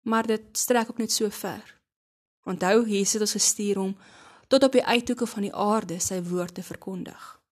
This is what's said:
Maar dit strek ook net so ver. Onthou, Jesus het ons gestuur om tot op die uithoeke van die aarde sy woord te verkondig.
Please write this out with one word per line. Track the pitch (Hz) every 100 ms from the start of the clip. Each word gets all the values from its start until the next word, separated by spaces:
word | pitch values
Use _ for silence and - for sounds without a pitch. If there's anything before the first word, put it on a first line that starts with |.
Maar | - 226 226
dit | 214 - -
strek | - 233 226
ook | -
net | 220
so | - 214
ver. | - 196 - - _ _ _ _ _ _ _
Onthou, | - 185 185 220 226
Jesus | 196 196
het | 220
ons | 208 208
gestuur | - - 202 196
om | 190 196 - - - - _
tot | 269
op | 269 262
die | -
uithoeke | 240 240 240 240
van | 214 202
die | -
aarde | 208 220 190 170
sy | - 185
woord | 175 180 175
te | 175
verkondig. | 180 - - 185 175 - - - _